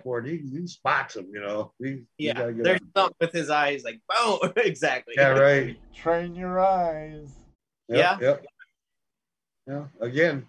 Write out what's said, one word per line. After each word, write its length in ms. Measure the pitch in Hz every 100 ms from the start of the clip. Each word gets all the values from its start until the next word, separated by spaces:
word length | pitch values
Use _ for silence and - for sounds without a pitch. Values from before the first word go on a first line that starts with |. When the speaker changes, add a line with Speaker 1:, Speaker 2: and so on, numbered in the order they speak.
Speaker 1:
for 160 | 127 120
it. 80 | 123
He, 120 | 165
he 280 | 139 143 175
spots 500 | - 127 139 131 110
'em, 140 | 92
you 80 | 104
know. 320 | 101 104 107 -
He, 280 | 131 135 117 -
he 80 | 151
Speaker 2:
Yeah, 60 |
Speaker 1:
gotta 200 | 127 120
get 100 | 117
Speaker 2:
there's 180 | 156 185
Speaker 1:
on. 100 | - 196
Speaker 2:
something 200 | 185 -
with 120 | 170
his 160 | 175 147
eyes, 320 | 151 143 139
like, 160 | 117 113 -
boom. 420 | 214 233 185 180
<laughs> 40 | 226
Exactly. 560 | 214 - 151 127 - 127
Speaker 1:
Yeah, 200 | 139 135
right. 400 | 139 139 131 - -
Speaker 3:
Train 400 | - 165 170 175
your 260 | 175 185 185
eyes. 760 | 190 190 170 156 156 151 147 - - _ _ _ -
Speaker 1:
Yep, 80 | 120 175 196
Speaker 2:
Yeah. 60 | 131
Speaker 1:
yep. 160 | 143 - - - _ _ _ _ _ _ _ _ _ -
You 60 |
know, 160 | 143 143 -
again, 420 | 120 135 170 143